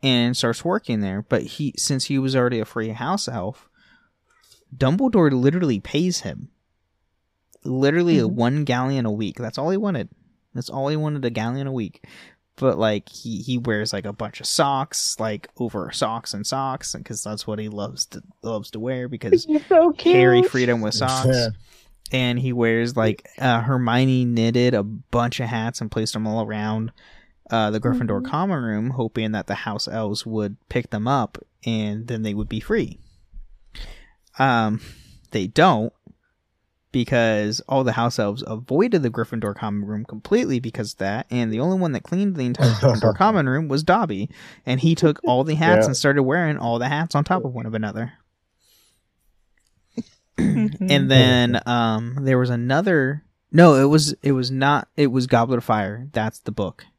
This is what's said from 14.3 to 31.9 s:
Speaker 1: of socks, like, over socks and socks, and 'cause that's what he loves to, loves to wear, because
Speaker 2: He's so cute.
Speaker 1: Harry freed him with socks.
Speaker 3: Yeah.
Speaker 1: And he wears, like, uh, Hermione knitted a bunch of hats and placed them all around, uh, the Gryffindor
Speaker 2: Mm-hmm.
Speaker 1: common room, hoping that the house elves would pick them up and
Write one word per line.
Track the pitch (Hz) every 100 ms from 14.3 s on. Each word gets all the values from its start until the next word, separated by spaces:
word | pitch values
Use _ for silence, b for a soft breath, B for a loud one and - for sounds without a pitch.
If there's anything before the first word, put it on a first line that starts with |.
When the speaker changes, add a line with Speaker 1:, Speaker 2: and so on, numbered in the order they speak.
| -
Speaker 1:
of | -
socks, | - 143 135 139 - - -
like, | 110 104 - _
over | 120 107 87
socks | - 110 113 -
and | 98 104
socks, | 131 135 131 -
and | -
'cause | - 110
that's | - 107 -
what | 107
he | 107
loves | 104 123 127 -
to, | - - _
loves | 113 110 -
to | 110
wear, | 117 127 123
because | 127 - 359
Speaker 2:
He's | - 302 -
so | 359 339
cute. | 302 -
Speaker 1:
Harry | 359 370 370
freed | 370 131 -
him | 120
with | 107
socks. | 104 131 131 127
Speaker 3:
Yeah. | 127 117 107 b b b _ -
Speaker 1:
And | 131 127 123
he | 127
wears, | 120 117 113 120 120
like, | 110 104 - -
uh, | 127 117
Hermione | 113 131 120 120 131 131
knitted | 123 117 113 123 123
a | 120
bunch | 101 107 - 120 120 -
of | 117
hats | 117 113 117
and | 110
placed | - 110
them | 110 107
all | 110 107
around, | 107 107 110 113 - b b b b _
uh, | 117 107
the | 107
Gryffindor | 120 123 117 101
Speaker 2:
Mm-hmm. | -
Speaker 1:
common | 151 190 170
room, | 117 107 117
hoping | 131 117 - 110
that | 107 -
the | 98
house | - 104 -
elves | 113 110 104
would | - 110 104 104 _
pick | - -
them | 104 113
up | 139 113 - - _ -
and | 113 107